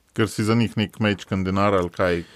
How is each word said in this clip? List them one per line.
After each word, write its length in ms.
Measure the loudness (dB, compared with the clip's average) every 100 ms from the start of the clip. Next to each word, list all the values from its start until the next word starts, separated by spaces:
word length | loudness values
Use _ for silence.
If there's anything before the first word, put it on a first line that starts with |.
| _
Ker 160 | -2 -2
si 180 | 0
za 100 | 0
njih 200 | 2 0
nek 240 | 0 -4 0
majčken 440 | 0 0 -4 -4
denar 320 | -2 0 2
ali 140 | 2 0
kaj, 340 | 0 0 0 -4